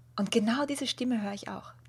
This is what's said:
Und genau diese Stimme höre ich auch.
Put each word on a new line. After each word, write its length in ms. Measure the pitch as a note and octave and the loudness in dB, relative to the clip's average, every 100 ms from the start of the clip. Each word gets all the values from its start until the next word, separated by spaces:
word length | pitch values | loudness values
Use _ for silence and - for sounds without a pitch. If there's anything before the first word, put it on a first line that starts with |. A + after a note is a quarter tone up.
| - - | -8 -2
Und 140 | G3+ | 2
genau 340 | A#3 G#3+ B3 | 4 4 2
diese 220 | C#4+ C#4 C4 | 0 -2 -4
Stimme 340 | - B3+ A#3 | -2 0 0
höre 140 | G#3 | 0
ich 140 | G3+ - | -4 -8
auch. 260 | G3 - - | -10 -12 -18